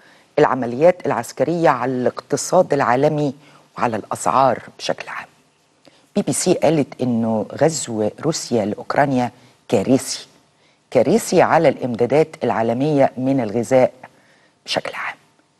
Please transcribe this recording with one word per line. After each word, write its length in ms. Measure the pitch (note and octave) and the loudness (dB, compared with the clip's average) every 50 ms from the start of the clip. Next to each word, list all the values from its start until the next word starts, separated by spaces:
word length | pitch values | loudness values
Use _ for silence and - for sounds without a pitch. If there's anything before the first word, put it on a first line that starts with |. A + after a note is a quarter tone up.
| _ - _ _ _ _ - D3 | _ -20 _ _ _ _ 0 2
العمليات 680 | D3 G2+ C3 C3 A#2+ A#2+ A#2+ C3 D#3+ F3+ F3+ - - | 2 2 2 0 -4 -4 0 4 4 4 4 2 -2
العسكرية 640 | C3+ A#2 A#2 A#2+ - - - C3 B2+ C3 E3+ E3 D#3 | -4 -2 -2 -4 -6 -2 -2 -2 0 0 2 2 2
على 240 | C3+ A#2+ B2 C3+ | 2 2 -2 -4
الاقتصاد 800 | B2+ B2+ A#2+ A#2+ - - - - C#3 - - - B2 A2+ - - | -2 0 -2 -2 -2 -4 -8 -6 -6 -4 -2 2 2 2 2 2
العالمي 640 | D3 C#3 B2 A2+ A#2+ C3+ C#3+ D3+ D3+ D3 D3 C3+ B2+ - - - - - _ _ - - | 0 0 2 2 2 2 2 0 0 0 -2 -2 -4 -8 -16 -20 -20 -20 _ _ -8 -4
وعلى 180 | A#2 A#2+ A2 | -4 -4 -4
الأسعار 640 | G2 - - - - - F#2 A2 B2+ C3+ B2+ G#2+ - - - - - | -4 -8 -8 -8 -4 -2 0 2 2 2 2 0 -2 -6 -18 -18 -10
بشكل 300 | - - - - - - | -6 -6 -6 -6 -8 -14
عام. 200 | - - - - _ _ _ _ _ _ _ _ _ _ _ - _ _ _ _ - | -14 -14 -16 -18 _ _ _ _ _ _ _ _ _ _ _ -20 _ _ _ _ -4
بي 60 | G#3 | -4
بي 100 | - - | -2 -2
سي 220 | B2+ - - F#3 E3+ | -2 -2 2 0 2
قالت 480 | - - C#3+ D#3+ D3 B2+ - - - | 2 2 2 2 2 -2 -4 -4 -6
إنه 440 | B2+ B2 A#2 A2+ A#2 A2+ A2 G#2+ G2 - | -4 -2 0 0 0 0 -2 -2 -4 -4
غزو 580 | - - C#3 E3 D#3+ C3 - B2 A2+ G#2+ G#2+ G#2+ - - | -2 0 0 0 0 -2 -8 -6 -4 -2 -2 -4 -4 -4
روسيا 440 | - D#3 D#3+ - - - B2 A2+ G2 | -4 -4 -4 -4 -4 -2 -2 -2 0
لأوكرانيا 640 | G#2+ G2+ - - - - C3+ D3 C#3+ C3 B2 B2 A#2 - - _ - _ _ _ - | -2 -4 -6 -6 -4 0 0 2 2 2 0 -2 -2 -6 -12 _ -20 _ _ _ -2
كارثي، 580 | B2 G2+ F#2 A2+ C3+ B2+ - - - - - - _ _ _ _ _ _ _ _ _ _ _ - | 0 0 2 2 2 2 0 -2 -10 -12 -12 -18 _ _ _ _ _ _ _ _ _ _ _ -2
كارثي 520 | - B2+ G#2+ D3 G3+ A#3 - - G3 E3 | 2 2 2 4 2 0 0 2 2 2
على 260 | B2 G#2 C#3+ D#3+ E3 C3+ | 4 4 4 4 4 2
الإمدادات 600 | - - C3+ B2 A#2 G#2 A#2+ A2+ C3+ D#3 D#3+ D#3 - - B2+ | 0 0 -4 -4 -2 -2 0 2 2 2 2 0 -2 -6 -4
العالمية 680 | A#2 F#2+ A2 A2+ A#2 A#2 B2+ C#3 D#3 D3 C#3 C3+ - - | -2 -2 0 0 -2 0 0 0 0 2 2 2 2 0
من 240 | B2 B2+ C3+ C3+ C3+ | -2 -2 0 0 0
الغذاء 520 | A#2 G#2 G#2 A#2+ A2 - C3 B2+ B2 - - - - - _ _ _ _ _ _ _ _ _ _ - | -2 -2 -2 -4 0 2 4 4 4 2 0 -4 -20 -20 _ _ _ _ _ _ _ _ _ _ -10
بشكل 280 | - - - - - - | -6 -6 -6 -6 -8 -12
عام. 200 | - - - - _ _ _ _ _ _ _ _ | -10 -10 -12 -12 _ _ _ _ _ _ _ _